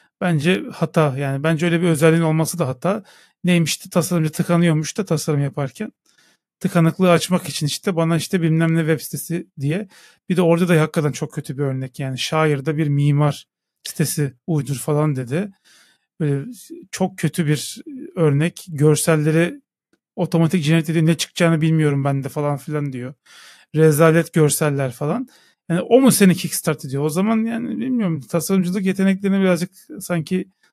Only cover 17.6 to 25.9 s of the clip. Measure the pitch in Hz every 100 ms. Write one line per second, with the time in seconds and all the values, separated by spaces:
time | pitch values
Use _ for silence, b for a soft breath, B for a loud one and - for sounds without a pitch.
17.6 | - - 320 262 - - 156 143 170 -
18.6 | - 147 151 151 - 156 151 156 175 285
19.6 | _ _ _ _ _ - 165 165 165 185
20.6 | 143 165 160 165 160 156 - - 170 160
21.6 | 160 160 147 139 139 139 135 151 147 143
22.6 | - 151 143 127 123 - B B B B
23.6 | _ 151 160 143 165 165 160 165 147 -
24.6 | 151 139 135 - 147 226 254 b b _
25.6 | - 170 -